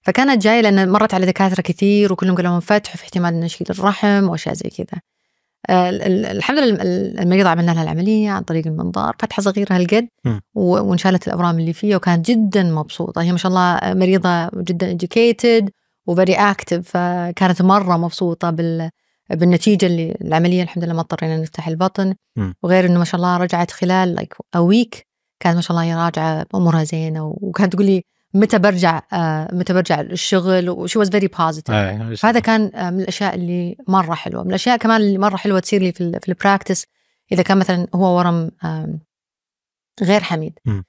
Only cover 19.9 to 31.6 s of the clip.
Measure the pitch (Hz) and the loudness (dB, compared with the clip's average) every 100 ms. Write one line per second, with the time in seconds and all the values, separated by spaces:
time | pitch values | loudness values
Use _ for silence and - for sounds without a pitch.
19.9 | 170 160 - - 160 175 180 175 180 170 | 0 -2 -6 -2 2 2 2 -2 -4 -4
20.9 | 165 165 165 160 160 160 - 160 160 185 | -4 -4 -4 -2 -4 -6 -8 -6 -6 -6
21.9 | - 190 190 _ - 95 90 175 185 180 | -4 -4 -4 _ -6 -6 -4 2 2 4
22.9 | 175 170 170 180 180 180 170 175 - 180 | 2 0 -2 0 0 0 -2 -4 -2 0
23.9 | 185 180 170 - - - 175 175 220 226 | 2 0 -2 -10 -14 -6 0 4 4 2
24.9 | - _ _ _ _ 175 170 165 170 165 | -6 _ _ _ _ 0 0 -2 -2 -2
25.9 | 165 170 160 160 156 - 190 175 165 156 | -2 -2 -2 -2 -4 -4 0 2 2 0
26.9 | 165 160 156 156 - 190 170 208 185 196 | -4 -4 -6 -8 -8 -6 -2 0 2 2
27.9 | 190 - _ _ 196 208 220 202 185 180 | 2 -2 _ _ 0 2 4 2 2 0
28.9 | 165 _ 180 165 156 156 180 175 180 170 | 0 _ -4 -2 -2 -4 -6 0 0 0
29.9 | 151 - 180 - 190 180 185 180 - 175 | -2 -2 -6 0 0 2 0 0 -4 -4
30.9 | 226 202 208 190 - 160 156 | 0 0 0 -2 -2 -2 -2